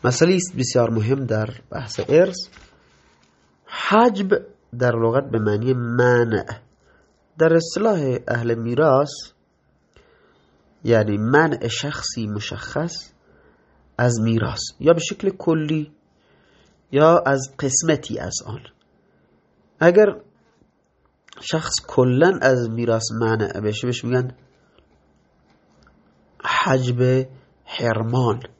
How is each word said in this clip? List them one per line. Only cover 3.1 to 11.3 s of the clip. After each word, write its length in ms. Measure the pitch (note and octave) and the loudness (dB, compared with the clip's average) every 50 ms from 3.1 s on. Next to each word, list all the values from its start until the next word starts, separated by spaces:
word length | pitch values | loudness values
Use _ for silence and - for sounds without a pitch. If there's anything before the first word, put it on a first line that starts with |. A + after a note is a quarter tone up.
| _ _ _ _ _ _ _ _ _ _ _ | _ _ _ _ _ _ _ _ _ _ _
حجب 640 | - - - - - G3 A3 A#3 B3 G#3 G3 G3+ F#3+ G3 - - - - _ _ _ - A#2+ | -16 -12 -8 -4 2 4 4 4 4 2 0 -2 0 -2 -2 -2 -10 -20 _ _ _ -6 -2
در 120 | B2 B2 | 0 0
لغت 400 | A#2 A#2 A2+ A2+ A#2 C3+ C#3 - | 0 2 0 2 0 0 -2 0
به 80 | - A2+ | -4 -2
معنی 340 | A2 G#2+ G#2 G#2 A2+ B2+ C3 | 0 0 0 0 0 -2 -2
منع. 720 | B2+ A#2+ A#2 A#2 B2 B2 B2 B2 A#2+ A#2+ A2+ A2 G2 - - - - _ _ _ _ _ _ _ _ _ _ _ _ _ _ _ | -2 -2 -4 0 2 4 4 4 4 4 2 0 -2 -4 -6 -12 -16 _ _ _ _ _ _ _ _ _ _ _ _ _ _ _
در 160 | - D#3+ E3 E3 | 0 2 4 4
اصطلاح 640 | E3 D#3+ E3 - F#3 G#3 A3+ G#3 E3+ D3 C3 B2+ A#2+ - | 2 2 0 -4 -2 0 0 0 0 0 -2 -2 -4 -4
اهل 280 | - A#2+ A#2+ A#2 A#2 A#2 | -4 -6 -4 -2 -2 -2
میراث، 580 | A#2 A2+ A#2 B2 C3+ D#3 D#3 C3 C3+ C#3+ D3+ - - - - _ _ _ _ _ _ _ _ _ _ _ _ _ _ _ _ _ _ _ _ _ _ _ _ _ _ _ _ _ _ - | -2 -2 -4 0 2 4 4 4 4 2 0 -4 -16 -18 -20 _ _ _ _ _ _ _ _ _ _ _ _ _ _ _ _ _ _ _ _ _ _ _ _ _ _ _ _ _ _ 0
یعنی 340 | A2+ A#2 A2 G#2+ G#2 G#2 | 2 2 2 2 0 -2
منع 500 | G2+ A2 A#2 | -2 -2 2